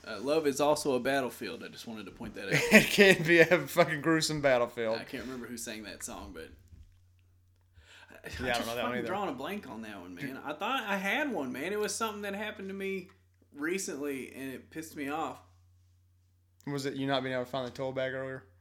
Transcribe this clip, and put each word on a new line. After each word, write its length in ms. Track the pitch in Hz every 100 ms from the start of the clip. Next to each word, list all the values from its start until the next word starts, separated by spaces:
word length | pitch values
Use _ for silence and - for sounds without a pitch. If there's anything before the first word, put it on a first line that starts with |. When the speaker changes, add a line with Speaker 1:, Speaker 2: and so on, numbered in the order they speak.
| -
Speaker 1:
Uh, 120 | 107
love 260 | 127 156 147
is 160 | 131
also 320 | 147 147 151
a 60 | 127
battlefield. 640 | 123 139 123 - 104 80
I 60 | -
just 180 | - -
wanted 180 | 110 98
to 60 |
point 240 | - - -
that 120 | 98
out. 80 | 147 480
Speaker 2:
<laughs> 60 |
It 140 | 214 -
can 320 | - 196 180
be 160 | 160 170
a 60 | 160
fucking 560 | 175 139 175 160 151
gruesome 380 | 147 160 156 156
battlefield. 580 | 139 123 117 120 113 113
Speaker 1:
I 60 | 110
can't 180 | 127
remember 240 | 117 131 113
who 100 | 120
sang 260 | 120 110 101
that 180 | 80
song, 280 | - 98 95 82
but 140 | 80 - - - - - _ _ _ _ _ _ _ - - - -
I, 160 | - -
I 20 |
Speaker 2:
Yeah, 0 |
I 160 | - 127
don't 100 | 120
Speaker 1:
just 100 | 113
Speaker 2:
know 80 | 120
that 80 |
one 0 | 117
Speaker 1:
fucking 60 | 123
Speaker 2:
either. 80 | 117
Speaker 1:
drawing 220 | 196 190
a 40 |
blank 340 | 127 147 202 135
on 140 | 113
that 160 | 107 101
one, 140 | 90
man. 240 | 87 139 135 139
I 80 |
thought 300 | 151 208 262 214
I 120 | 196
had 340 | 196 240 302
one, 180 | 185 131
man. 220 | 127 165
It 60 | 208
was 160 | 208 -
something 260 | 226 208
that 120 | 202 196
happened 320 | 214 208 196
to 80 | 196
me 340 | 196 190 180 - _ _ _ 143
recently, 800 | 151 190 190 143 147 135 113 -
and 180 | 135
it 160 | 123 -
pissed 260 | 160 160 151
me 140 | 139
off. 300 | 156 143 - - _ _ _ _ _ _ _ _ _ _ _ -
Speaker 2:
Was 180 | 143 135
it 80 |
you 140 | 131 135
not 160 | 139
being 100 | 131
able 120 | 127 123
to 40 |
find 160 | 135 123
the 60 |
tool 200 | 123 131
bag 220 | 131 131
earlier? 300 | 131 131 131 - _